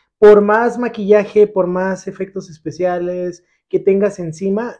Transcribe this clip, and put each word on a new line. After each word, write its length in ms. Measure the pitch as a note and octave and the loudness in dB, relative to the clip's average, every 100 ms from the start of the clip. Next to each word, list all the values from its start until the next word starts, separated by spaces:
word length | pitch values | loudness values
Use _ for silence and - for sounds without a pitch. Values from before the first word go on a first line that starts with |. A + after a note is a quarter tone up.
| _ - | _ 4
por 220 | G#3 G3+ | 6 6
más 380 | G3+ G#3+ A#3+ G#3 | 4 2 0 -2
maquillaje, 720 | A#3+ A#3 G3 G#3 G3+ G#3 G#3 | -6 -4 0 2 2 2 2
por 180 | G3 F3+ | 0 -2
más 400 | F3+ F#3+ F#3 - | -2 -4 -6 -10
efectos 420 | D#3 F#3+ F#3+ F#3+ | -10 -10 -12 -16
especiales 960 | D3+ D#3+ C#3+ F3+ F3+ F3 F3+ F3+ F3 _ _ _ | -14 -12 -6 -4 -4 -6 -6 -8 -10 _ _ _
que 120 | F#3 | -4
tengas 400 | F#3+ G3 G3+ G3 | 0 0 0 -4
encima, 560 | E3 D#3 G3 G3+ A#3+ - | -10 -6 -4 -4 -6 -8